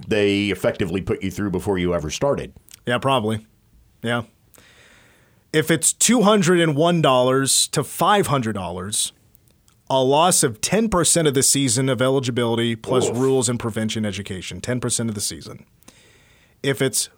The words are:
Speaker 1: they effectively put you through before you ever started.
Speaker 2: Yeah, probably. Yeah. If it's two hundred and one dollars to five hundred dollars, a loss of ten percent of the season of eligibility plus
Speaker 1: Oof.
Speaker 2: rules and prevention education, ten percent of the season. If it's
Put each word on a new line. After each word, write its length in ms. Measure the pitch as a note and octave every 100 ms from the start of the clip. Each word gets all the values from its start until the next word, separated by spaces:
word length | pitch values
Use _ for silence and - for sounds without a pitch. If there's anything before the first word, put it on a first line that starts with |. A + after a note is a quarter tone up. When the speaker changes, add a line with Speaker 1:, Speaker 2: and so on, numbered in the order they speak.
| -
Speaker 1:
they 380 | G#2+ G#2 G2+ G2+
effectively 560 | F#2 A#2+ - F#2+ F#2
put 200 | E2+ A2
you 80 | G2
through 200 | F2+ G2+
before 260 | F2+ - F#2
you 180 | F2
ever 140 | E2+ D2+
started. 460 | - C#3 C3+ - - - - -
Speaker 2:
Yeah, 120 | B2
probably. 480 | C3+ C3 G#2+ G#2+ - _ _ _ _ _
Yeah. 220 | A#2 A#2+ A2+ _ _ - - _ - - _ _ _ _ -
If 160 | D#3 D3+
it's 240 | D#3+ -
two 280 | - - A#3+
hundred 380 | G3+ G#3+ E3 F3+
and 160 | E3 C#3+
one 240 | E3+ F3
dollars 680 | D3+ B2+ B2+ C3 C3+ - -
to 140 | D#3
five 440 | C3+ - E3+ G#3 C#3
hundred 260 | C#3 A2
dollars, 600 | G2 F2 F#2 F#2+ A2 - _ _ _ _ _ _ _ -
a 140 | C3+
loss 400 | C3 C#3+ F3+ F3+
of 180 | C#3 A2
ten 300 | - F#3+ A3+
percent 360 | F3+ D3+ E3+ D#3
of 60 |
the 100 | C3+
season 460 | B2+ C#3 C3+ A2 C3+
of 140 | A#2+
eligibility 720 | C3 C3+ B2+ A#2+ A#2 A#2 A#2+ A2+
plus 320 | - B2+ G2+
Speaker 1:
Oof. 80 | A#2
Speaker 2:
rules 320 | C3 C3 A#2+
and 100 | A#2
prevention 460 | A#2 A2 A2 A2+
education, 560 | G#2+ F#2+ G2 F#2+ - F2
ten 200 | - B2+
percent 280 | A#2 - A2+
of 60 |
the 80 | G#2
season. 420 | - D2+ - - - _ - _ _ _ _ _ _ _
If 200 | C#3+ C3
it's 260 | C3+ - -